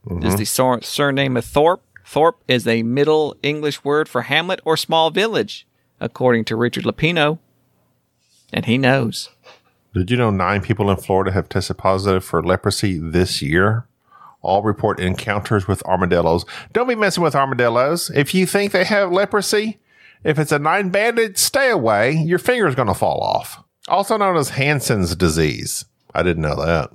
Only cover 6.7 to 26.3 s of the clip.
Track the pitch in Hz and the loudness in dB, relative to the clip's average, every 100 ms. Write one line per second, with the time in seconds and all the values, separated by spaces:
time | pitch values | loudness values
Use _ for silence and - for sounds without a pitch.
6.7 | - 110 - 156 170 147 165 _ _ _ | -2 -4 0 0 2 0 -2 _ _ _
7.7 | _ _ _ _ _ _ _ _ 113 - | _ _ _ _ _ _ _ _ -6 -2
8.7 | 123 131 135 117 - - _ - - _ | 0 2 2 0 -6 -14 _ -20 -20 _
9.7 | _ _ 95 90 123 117 98 98 101 90 | _ _ -4 0 2 2 2 0 0 -2
10.7 | 107 101 95 - 95 92 92 - 98 - | 0 2 0 0 0 2 -2 -2 -4 -4
11.7 | - 92 95 98 92 - 85 85 92 104 | -2 0 0 2 0 0 -2 0 0 0
12.7 | - 104 87 82 85 90 - - 82 101 | -2 -2 -4 0 0 2 -2 0 2 2
13.7 | 113 - _ _ - - _ - 98 107 | 0 -6 _ _ -20 -20 _ -2 0 0
14.7 | 101 110 95 92 92 - 101 - 107 95 | -2 -2 -2 -4 -4 -4 -4 0 -2 0
15.7 | 95 - 90 92 87 82 85 - - - | -4 -2 -2 2 2 2 0 -2 -16 -6
16.7 | 214 254 226 202 180 165 139 135 127 120 | -2 -2 0 0 0 0 0 -2 0 2
17.7 | 117 135 170 - 139 143 185 185 202 202 | 2 0 -2 -2 -2 0 0 2 0 0
18.7 | 190 180 208 190 180 202 208 190 208 214 | 0 2 0 2 0 0 -2 0 -2 -2
19.7 | - _ _ - _ - 147 147 147 147 | -8 _ _ -20 _ 0 0 2 0 2
20.7 | 190 190 196 226 233 220 - - 269 269 | 0 0 0 0 0 -2 -2 -2 2 2
21.7 | 202 113 104 120 156 160 175 - 247 180 | 2 2 2 2 0 0 0 0 2 2
22.7 | 123 110 - 92 69 - - - - _ | 2 0 0 0 0 0 -2 -4 -18 _
23.7 | _ - 180 202 220 196 170 135 - 139 | _ -2 -2 0 0 2 0 -2 0 0
24.7 | 147 - 110 85 82 87 78 78 58 69 | 0 0 0 0 2 0 2 0 -2 -8
25.7 | - - _ _ - 87 | -10 -12 _ _ -2 0